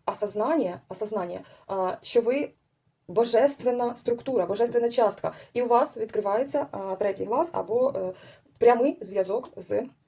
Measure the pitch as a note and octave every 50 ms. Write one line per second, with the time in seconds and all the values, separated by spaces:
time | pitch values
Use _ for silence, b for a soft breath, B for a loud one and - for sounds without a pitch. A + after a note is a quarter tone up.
0 | _ - G3+ - - G3+ G3 G#3 G#3+ C4 D#4+ D#4+ C#4+ C#4 G#3+ - - - F#3 -
1 | G#3+ G#3 G#3+ G#3 F3+ F3 F3 F#3 - B B B B B G3 F#3+ F#3 F#3 F#3+ -
2 | - - - A#3+ A3+ A3 B3+ C#4+ D4 - - _ _ _ _ _ _ _ _ _
3 | _ - F3 G#3 A#3+ A#3 A#3 A3 B3+ C#4+ C#4 - - B3 A#3+ A#3+ A#3+ A#3+ A#3+ -
4 | - - A#3 A#3+ - - C4 A#3 F3+ E3+ G3 G3 A#3 A#3+ A#3 A#3+ A#3 A#3+ A#3 -
5 | A#3 G3+ G3 - - D#3+ B B B B B A#3+ B3 A#3+ A#3+ A#3+ C#4+ D4 - A#3
6 | A3 A3 - G3+ G3+ G3+ G3 A3 C4+ C#4 - C#4+ - - - G3 G3 F#3+ F#3+ F#3
7 | G3+ G3+ G3 G3 F#3+ G3 A3 C4+ E4+ E4+ - G3 F3+ F3 G#3+ A#3+ B3+ C4 - -
8 | F#3+ F#3 F#3 B B B B B B _ _ - - A#3 A#3+ A#3 B3 C#4+ - -
9 | - F#3 F#3+ G#3+ F#3 F#3 G3 A#3+ C4 - - - F#3 - G#3 G#3 B3 - - _
10 | _